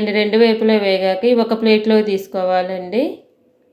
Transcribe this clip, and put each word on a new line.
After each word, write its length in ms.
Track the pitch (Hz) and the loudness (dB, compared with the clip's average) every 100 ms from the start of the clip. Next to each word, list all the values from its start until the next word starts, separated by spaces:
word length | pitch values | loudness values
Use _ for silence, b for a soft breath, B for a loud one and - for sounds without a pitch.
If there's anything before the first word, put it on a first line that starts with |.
అండి, 120 | 208 208 | 0 -2
రెండు 160 | 208 220 | 0 2
వైపులా 340 | 233 220 220 214 202 | 2 2 2 2 2
వేగాక 360 | 190 190 185 240 | 0 0 0 0
ఇవి 100 | 240 226 | 0 0
ఒక 160 | 220 | 0
ప్లేట్లో 400 | 220 214 220 220 208 | 2 2 2 2 2
తీసుకోవాలండి. 920 | 190 - 190 185 185 180 185 180 214 320 - _ _ _ _ _ | -4 -4 -4 0 0 -2 -6 -6 -4 -4 -6 _ _ _ _ _